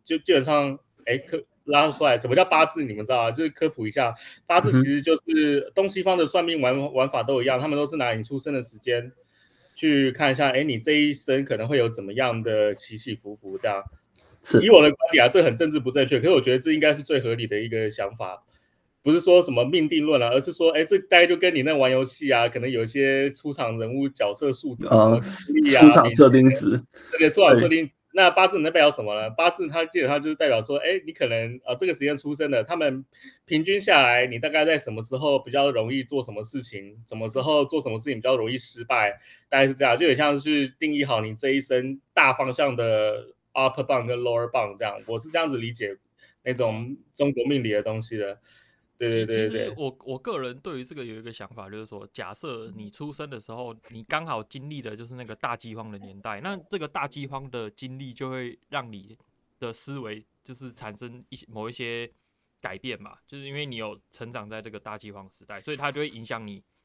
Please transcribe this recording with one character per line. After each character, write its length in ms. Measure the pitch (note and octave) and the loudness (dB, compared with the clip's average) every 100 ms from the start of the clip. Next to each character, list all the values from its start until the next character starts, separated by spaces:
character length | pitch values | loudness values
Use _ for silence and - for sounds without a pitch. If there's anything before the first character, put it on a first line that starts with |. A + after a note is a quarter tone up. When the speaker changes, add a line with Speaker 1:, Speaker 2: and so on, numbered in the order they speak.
| - | -8
Speaker 1:
就 120 | D#3+ | -4
基 120 | - | 2
本 80 | D#3 | 2
上， 380 | C3 D3 C#3 C#3 _ _ A#2 | 2 0 0 -6 _ _ -6
哎， 120 | C3 | -6
科-， 260 | - D#3+ - _ - | -6 -10 -10 _ 0
拉 260 | C#3+ D#3 | 2 2
出 140 | C#3 D3 | 2 2
来， 120 | A#2 | 2
什 80 | B2 | 2
么 80 | |
叫 120 | C#3+ F#3 | 2 4
八 200 | D#3 D#3+ | 4 2
字？ 200 | E3 C3 | 0 -6
你 80 | |
们 120 | G#2 G#2+ | -6 -2
知 60 | |
道 60 | B2+ | 0
啊？ 120 | A2+ | 0
就 120 | B2 | -2
是 60 | D#3+ | -4
科 180 | - D#3+ | -2 -4
普 160 | C#3 G#2+ | -4 -6
一 60 | |
下， 240 | C#3 A#2+ A2+ - - - | -2 -2 -4 -16 -14 0
八 140 | F3 | 2
字 100 | - | 4
其 60 | B2+ C#3 | 2 2
实 120 | C#3+ | 0
就 120 | D3+ | 0
是 560 | D#3+ - D#3 D3+ C#3+ - - | 0 0 0 2 0 -2 -2
东 140 | G3 | -2
西 120 | F#3+ | 0
方 160 | F#3 F3+ | 0 0
的 80 | D3+ | 2
算 180 | F#3 | 0
命 180 | E3+ D#3+ | 0 0
玩-， 120 | B2+ | 0
Speaker 2:
嗯 80 | C3+ | 0
哼。 100 | C#3+ | -2
Speaker 1:
玩 160 | B2+ C3+ | 0 0
法 120 | C3 | 0
都 220 | A#2 C3+ | -2 0
一 20 | B2+ | 0
样， 140 | B2+ | 0
他 80 | D3+ | -2
们 100 | C#3+ | -2
都 80 | D3 | -4
是 120 | D#3 | -2
拿 160 | B2 | -2
你 100 | A2 | -4
出 160 | A2 C#3 | -6 -8
生 140 | D3+ | -6
的 80 | C#3 | -8
时 160 | A#2+ A2 | -8 -12
间 340 | B2 A#2+ B2 - _ _ _ _ _ - | -4 -4 -4 -16 _ _ _ _ _ -4
去 340 | D#3+ C#3+ C3+ | 0 2 2
看 180 | C3 D3 | 0 0
一 40 | C3 | 2
下， 160 | C#3 | 0
哎， 120 | B2+ | 0
你 160 | D3+ A#2 | -2 -2
这 140 | D3+ | 0
一 200 | D3+ D3 | 2 2
生 300 | C#3+ - C3+ | -2 -2 -2
可 140 | C#3 G#2+ | -2 -4
能 100 | A2+ | -2
会 100 | C#3+ | 0
有 120 | A#2 | 0
怎 120 | A2 | -2
么 120 | G2 | -8
样 280 | A2+ B2+ A2+ | -4 -2 -2
的 320 | A2+ G#2+ G#2 | -2 0 0
起 240 | G2 - G#2+ | -2 -10 -14
起 160 | - | -12
伏 220 | G2+ G2+ G#2 | -12 -12 -18
伏 220 | G2 F#2+ | -14 -6
这 100 | A2 | -4
样。 160 | G2 - - _ _ _ _ | -4 -8 -20 _ _ _ _
Speaker 2:
是。 200 | - - | 2 4
Speaker 1:
以 80 | G#3 | 10
我 120 | F#3+ | 10
的 80 | D3+ | 10
观 220 | C#3+ - | 4 2
点 140 | D3 B2 | 6 6
啊， 20 | |
这 160 | F#3 | 6
很 100 | D#3 A#2 | 4 2
政 120 | D#3+ | 0
治 120 | D3+ | -2
不 100 | B2+ | -2
正 160 | C#3 B2+ | 0 2
确， 100 | C3 | 2
可 100 | D#3 | 4
是 40 | |
我 80 | D#3+ | 2
觉 140 | - | 4
得 60 | C3 | 0
这 120 | D#3+ | 2
应 80 | D#3 | 2
该 140 | D3+ | 2
是 100 | D3 | 0
最 160 | C#3+ C#3+ | 0 -2
合 160 | A#2 A#2 | 0 -4
理 100 | A2+ | -4
的 140 | G#2 | -6
一 80 | A2+ | -4
个 240 | A2+ A2 | -4 -4
想 240 | - G2+ A2+ | -4 -8 -8
法。 260 | F#2+ F#2 _ _ _ _ _ _ | -12 -12 _ _ _ _ _ _
不 100 | C#3+ | 2
是 80 | E3+ | 2
说 220 | F3+ F3+ | 8 6
什 100 | F3 | 6
么 140 | A#2+ C3 | 0 0
命 240 | E3+ D#3 | 0 0
定 160 | D#3+ D3+ | 0 2
论 180 | C#3+ | 2
啊， 60 | A#2+ | 4
而 100 | C3 | 0
是 140 | D#3 | 0
说， 180 | E3 E3 | 0 0
哎， 100 | D#3 | 2
这 160 | D#3+ G3 | 2 0
大 220 | - F3 | 4 6
概 80 | F3 | 6
就 80 | F3 | 4
跟 180 | F3+ | 2
你 80 | D#3 | 2
那 100 | C#3 | 0
玩 180 | D3 C3 | 2 2
游 140 | C3 C3 | 2 -2
戏 260 | - C#3+ | -4 0
啊， 160 | A#2+ A#2 | 2 2
可 120 | B2 | -2
能 120 | B2 | -4
有 140 | A#2 A2+ | -4 -2
一 20 | |
些 420 | C#3 C3+ C3+ C#3 | 0 0 0 -2
出 200 | C#3 D3+ | -4 -10
场 260 | C3+ A#2+ A2+ | -6 -6 -4
人 160 | A2+ | -6
物 140 | C3 C#3 | -4 -4
角 260 | - G#2 | -2 -4
色 200 | G2+ D3 | -2 -4
数 200 | B2+ - B2 | -4 -8 -8
值， 100 | - | 4
Speaker 2:
啊， 320 | A2 A2 A#2 | 6 6 4
Speaker 1:
什 320 | - - - | 0 -6 -2
么 80 | D4+ | 2
功 20 | |
力 140 | C#4+ - | 6 10
啊， 60 | |
Speaker 2:
出 80 | D3+ | 10
场 200 | D#3 A#2 | 10 8
设 200 | A2+ C3+ | 8 10
定 200 | C3 C3 | 10 6
值。 300 | C3 G2+ A#2+ - - - D#3+ | 6 0 -2 -4 -20 -8 2
Speaker 1:
对， 100 | D#3 | 2
出 120 | F3 | 6
场 120 | F3 | 8
设 140 | E3 E3 | 8 6
定 180 | E3 D3+ | 2 -2
值。 80 | |
Speaker 2:
对。 60 | - _ | -8 _
Speaker 1:
那 160 | F#3+ F3+ | 4 4
八 180 | F#3 F#3 | 6 2
字 120 | F#3+ | 2
能 120 | D#3 | 0
代 80 | E3 | 6
表 100 | D3 | 4
什 140 | C#3 | 4
么 100 | G#2 | -4
呢？ 160 | G#2 A2 | -4 -6
八 180 | A2+ E3+ | 0 0
字 180 | F3 E3 | 0 -4
它 160 | E3 | -4
基 160 | E3 F3 | -4 0
本 80 | C3+ | 0
上 160 | D3 | 0
就 60 | D3+ | -2
是 60 | D3+ | -2
代 120 | D3+ | 0
表 140 | A2+ | 0
说， 160 | A2+ C#3+ | 0 -4
哎， 240 | D#3+ F#3+ D#3+ | -2 -4 -6
你 60 | |
可 140 | - C3 | -4 -2
能， 340 | A2+ A#2 B2 - | -2 -6 -10 -8
呃， 100 | B2+ | -4
这 100 | F#3 | -4
个 80 | |
时 60 | D3 | -2
间 160 | C#3+ C#3+ | -2 -4
出 180 | D3 | -6
生 160 | D3 D3 | -6 -2
的， 140 | B2 | -2
他 140 | A2 E3+ | -2 -2
们 260 | D3+ C3 C3+ _ - - | -2 -4 -10 _ -20 -20
平 180 | - D#3 | -4 -2
均 200 | E3 G3+ | 0 -2
下 200 | G3+ D#3 | 4 4
来， 220 | B2 A#2+ B2+ | 6 4 0
你 140 | A#2 | -2
大 80 | D3+ | -2
概 160 | D#3 | 0
在 160 | D#3 D#3 | 2 0
什 100 | B2+ | -2
么 100 | A2 | -10
时 140 | A2+ C3 | -8 -4
候 200 | D3 C3+ | 0 0
比 140 | B2 | 0
较 180 | C#3 C#3+ | 0 0
容 220 | A#2+ A2+ | 0 -2
易 80 | C3+ | -4
做 220 | B2 C#3+ | -6 -6
什 80 | A#2 | -6
么 100 | G#2 | -10
事 200 | A2 C#3 | -10 -12
情， 360 | A#2 G2+ G2 A2+ A2+ | -12 -16 -18 -20 -14
什 80 | |
么 140 | A2 A2+ | -10 -6
时 140 | C3 | -4
候 240 | C#3 D3+ C#3+ | 0 2 2
做 160 | D#3+ | -2
什 80 | B2+ | -4
么 80 | A2 | -8
事 120 | C3+ | -8
情 100 | A2+ | -4
比 20 | |
较 160 | B2 C3 | 0 0
容 120 | A2+ | -2
易 80 | C3 | -6
失 280 | - A#2 A#2 | -10 -14 -4
败， 340 | B2 G#2 - _ - - | -2 -2 -4 _ -20 -2
大 100 | C3+ | 2
概 80 | C3+ | 2
是 60 | |
这 100 | C3 | 2
样， 140 | C3+ B2 | 2 2
就 100 | E3+ | 2
很 80 | C3 | 2
像 240 | D3 C#3+ | 2 0
是 300 | D3 D3 C3+ - | 0 -2 -2 -4
定 160 | D#3 D3 | -4 -2
义 80 | |
好 160 | C3+ A2+ | -2 -2
你 160 | A2 A2 | -4 -6
这 140 | C3+ | -2
一 100 | C#3 | -2
生 400 | C3+ B2+ C3 C#3 _ | 0 -2 -2 -10 _
大 180 | - C#3 | 2 2
方 220 | B2+ C3 | 2 -2
向 200 | B2 C#3+ | -2 -2
的 520 | A#2+ A#2 G#2+ G#2+ A2 A2+ _ _ | 0 0 0 0 -4 -10 _ _
upper 340 | C3 C3+ C#3+ C3 | -2 -2 -2 -2
bound 220 | C3 A#2 | -2 -2
跟 100 | B2 | -4
lower 320 | B2 A#2 A#2 | -2 -2 -2
bound 280 | B2+ G#2 G2+ | -2 -4 -4
这 80 | A2 | -8
样， 120 | G2+ G#2 | -8 -8
我 120 | A2+ | -10
是 80 | D#3 | -4
这 100 | E3 | -4
样 120 | D#3+ | -2
子 80 | B2+ | -4
理 160 | A#2 | -8
解 240 | A#2 G#2 G2 _ _ _ _ B2+ | -8 -10 -10 _ _ _ _ -8
那 80 | |
种 420 | B2 A#2 A2 A#2+ C#3 _ | -4 -2 -4 -8 -12 _
中 200 | - C#3+ | -4 -2
国 100 | B2 | -2
命 180 | B2+ C#3+ | -2 -2
理 120 | A2+ | -2
的 100 | G#2 | -4
东 180 | A2 A2 | -4 -8
西 140 | A2+ A2 | -8 -8
的。 240 | G2 G2+ _ _ _ _ _ - | -10 -10 _ _ _ _ _ -8
对， 140 | A#2+ | -4
对， 160 | A2+ A2 | -4 -2
对， 0 | |
Speaker 3:
其-， 80 | A2 | -2
Speaker 1:
对， 140 | A2 | -2
对。 200 | A2 G#2+ | -4 -8
Speaker 3:
其 40 | |
实 0 | - | -8
我， 220 | C#3 B2+ C3 | -10 -10 -12
我 120 | C3 | -12
个 220 | A#3+ E3+ | -8 -8
人 160 | B2+ B2+ | -8 -12
对 200 | F#3 C3+ | -14 -14
于 40 | |
这 100 | B2+ D3+ | -14 -14
个 80 | |
有 120 | A#2+ A2 | -14 -14
一 60 | |
个 120 | A#2 | -16
想 160 | A2 G2+ | -18 -18
法， 180 | A2+ G2 | -18 -18
就 100 | G#2+ | -16
是 80 | G#2+ | -16
说， 220 | G2+ G#2 | -18 -18
假 200 | - F#2 | -16 -16
设 380 | G#2 D#3 A#2 A2 G2 | -14 -14 -14 -16 -18
你 120 | G#2 | -18
出 220 | - D3 | -16 -16
生 160 | D3 D3+ | -14 -16
的 100 | B2 | -16
时 140 | - | -16
候， 240 | A2+ B2 A2+ _ | -14 -14 -16 _
你 140 | A2+ | -20
刚 220 | A2+ D3+ E3 | -8 -8 -6
好 160 | A#2 | -10
经 260 | G#2+ C3+ C#3 | -10 -16 -16
历 120 | D3 | -14
的 140 | A#2 G#2+ | -14 -16
就 100 | A#2 | -16
是 100 | B2+ | -18
那 100 | A2+ | -18
个 100 | A2 | -10
大 220 | C3 A#2 | -10 -10
饥 180 | A#2 A2 | -12 -16
荒 160 | A2 | -16
的 60 | G2+ | -18
年 200 | G2+ G2 | -20 -16
代， 180 | A2 G#2 | -14 -12
那 140 | E3+ G3 D#3 | -12 -12 -10
这 80 | G3 | -10
个 100 | D3+ | -10
大 180 | - C#3 | -10 -10
饥 200 | D3 C3+ | -10 -14
荒 220 | C#3 C3+ | -14 -14
的 200 | A#2+ G#2+ | -12 -14
经 260 | - C3 C3 | -14 -18 -16
历 140 | C3 | -18
就 160 | A#2 C3 | -12 -12
会 280 | C3 B2 - _ | -10 -12 -16 _
让 200 | D3 A#2+ | -12 -12
你 280 | G#2 G2 A2+ _ _ _ - | -16 -20 _ _ _ _ -14
的 140 | A#2+ | -12
思 260 | A2+ - C#3 | -12 -12 -12
维 240 | A2 G#2+ _ _ | -12 -14 _ _
就 100 | - | -20
是 180 | B2 C3 | -20 -18
产 240 | A#2 A2 G#2 | -16 -16 -16
生 260 | B2 A#2+ - | -18 -20 -20
一 60 | C3 | -20
些， 100 | - | -20
某 180 | A2 A2 | -14 -14
一 60 | |
些 360 | A#2+ A#2 A#2 A#2 _ _ _ _ _ | -12 -10 -10 -12 _ _ _ _ _
改 160 | G2 G2 | -16 -14
变 240 | B2+ G#2 | -12 -14
嘛， 120 | G#2 - _ | -16 -20 _
就 100 | C#3 | -20
是 60 | C#3 | -14
因 80 | |
为 120 | C#3 D3 | -12 -12
你 100 | A#2 | -10
有 240 | G#2+ G2 _ | -12 -14 _
成 200 | - A#2 | -18 -16
长 160 | A#2+ G#2 | -14 -14
在 140 | A2 | -16
这 80 | G#2+ | -16
个 100 | G#2 | -16
大 180 | A2 G#2+ | -16 -16
饥 140 | G#2+ | -16
荒 180 | G2 G2 | -20 -20
时 140 | _ | _
代， 160 | - G2 | -20 -16
所 140 | D3+ | -12
以 20 | C#3+ | -8
它 160 | C#3+ | -8
就 80 | C#3 | -6
会 80 | D3+ | -10
影 160 | A2+ | -10
响 220 | A2 A#2 G#2+ | -12 -12 -12
你 180 | G2 _ _ | -18 _ _